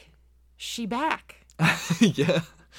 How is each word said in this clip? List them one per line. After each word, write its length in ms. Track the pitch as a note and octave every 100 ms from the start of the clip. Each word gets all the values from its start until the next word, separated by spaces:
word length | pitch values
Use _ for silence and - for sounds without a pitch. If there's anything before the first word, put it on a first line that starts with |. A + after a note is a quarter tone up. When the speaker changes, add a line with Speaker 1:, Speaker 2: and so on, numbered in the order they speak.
| - _ _ _ _ -
Speaker 1:
she 300 | - - A3
back. 600 | A#3 D#4 - - - _ -
Speaker 2:
<laughs> 80 | D#3+ E3+ - E3+
Yeah. 420 | A3 C3 D#3+ D#3+ - - -